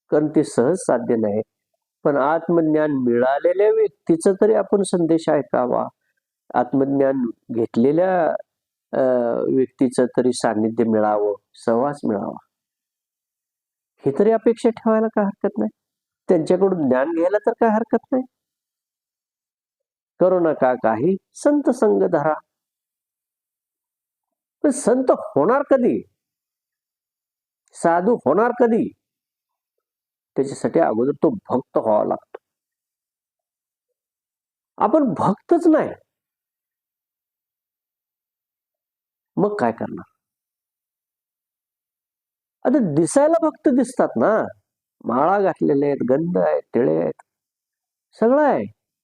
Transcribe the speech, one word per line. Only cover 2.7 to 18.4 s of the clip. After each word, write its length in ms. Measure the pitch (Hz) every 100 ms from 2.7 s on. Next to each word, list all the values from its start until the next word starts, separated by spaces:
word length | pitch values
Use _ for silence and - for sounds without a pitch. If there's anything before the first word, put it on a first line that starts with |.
| 156 151
मिळालेल्या 800 | 139 123 120 127 143 170 180 214
व्यक्तीचं 640 | 220 208 _ - 165 202 190
तरी 120 | 214
आपण 280 | 214 196 202
संदेश 460 | 190 185 165 160 160
ऐकावा, 580 | 151 135 127 123 117 123 _ _ _ _ _ _
आत्मज्ञान 760 | - 123 135 135 139 135 139 120 - - 117
घेतलेल्या, 560 | 113 - 123 156 185 185 151 - - _ _ _ -
अ, 80 | - 131 127 120 123 - 135
व्यक्तीचं 500 | 131 - 131 123 123 -
तरी 140 | 127
सानिध्य 500 | 123 123 107 110 113
मिळावं, 520 | 113 110 107 107 104 101 _ _ -
सहवास 340 | 117 139 147
मिळावा, 340 | - 101 85 65 _ _ _ _ _ _ _ _ _ _ _ _ _ _ _ _
ही 80 | - -
तरी 120 | 202
अपेक्षा 380 | 220 - 226 233
ठेवायला 380 | 226 226 220 220
काय 180 | 220 202
हरकत 320 | - 202 220
नाही. 120 | 214 - _ _ _ _ -
त्यांच्याकडून 580 | 180 156 180 190 180 139
ज्ञान 220 | 127 139 165
घ्यायला 220 | 175 208
तर 140 | -
काय 180 | 233 233
हरकत 360 | 214 233 226 -
नाही. 120 | 262 262 _